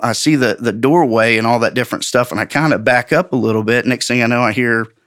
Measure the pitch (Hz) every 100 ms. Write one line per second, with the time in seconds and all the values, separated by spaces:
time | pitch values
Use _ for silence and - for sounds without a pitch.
0 | 120 110 151 151 123 98 117 107 131 170
1 | 143 113 113 113 113 120 113 123 120 -
2 | - 123 123 92 107 143 156 113 110 123
3 | 120 151 143 131 110 110 107 120 113 123
4 | - 123 117 120 120 107 120 113 110 _